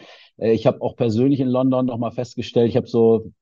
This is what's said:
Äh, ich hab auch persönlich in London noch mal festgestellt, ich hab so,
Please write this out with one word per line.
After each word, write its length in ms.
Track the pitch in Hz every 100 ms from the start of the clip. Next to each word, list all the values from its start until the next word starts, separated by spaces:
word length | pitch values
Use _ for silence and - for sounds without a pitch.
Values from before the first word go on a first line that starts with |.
| - - _ -
Äh, 160 | 110
ich 120 | 113
hab 160 | 127 -
auch 140 | 120
persönlich 460 | - 120 110 135 139
in 60 | 127
London 380 | 127 131 127
noch 140 | 127 117
mal 100 | 117
festgestellt, 600 | - 120 - 110 127 117
ich 80 | 120
hab 100 | -
so, 440 | 117 113 110 110 -